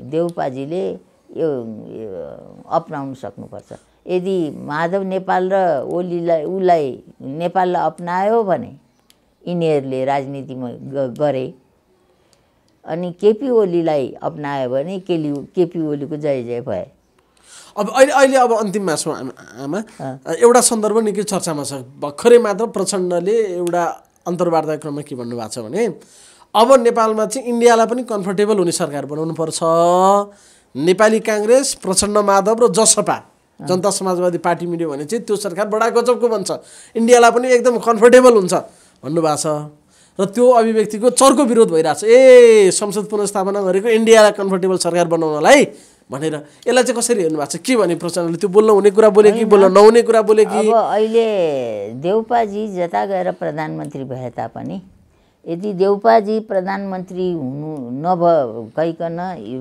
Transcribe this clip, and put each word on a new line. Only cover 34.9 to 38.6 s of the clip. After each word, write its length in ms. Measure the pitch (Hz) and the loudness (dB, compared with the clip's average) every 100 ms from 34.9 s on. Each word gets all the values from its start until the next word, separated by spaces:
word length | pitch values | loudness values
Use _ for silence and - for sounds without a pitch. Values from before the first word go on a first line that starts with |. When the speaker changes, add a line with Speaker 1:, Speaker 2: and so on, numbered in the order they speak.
Speaker 2:
भने 140 | 139 | -6
चाहिँ 200 | 147 233 | -6 -6
त्यो 120 | 233 202 | -4 -4
सरकार 320 | 196 170 208 | -4 -6 -4
बडा 200 | 214 226 | -2 0
गजबको 400 | 233 233 226 233 | 0 0 0 0
बन्छ, 240 | 214 185 139 - - - 226 | -2 -6 -8 -12 -20 -10 -2
इन्डियालाई 340 | 233 240 233 | 4 6 6
पनि 180 | 233 254 | 4 2
एकदम 300 | 247 247 233 | 2 2 0
कम्फर्टेबल 560 | 226 226 240 247 254 | 0 4 6 8 6
हुन्छ 200 | 226 180 165 | 4 2 -2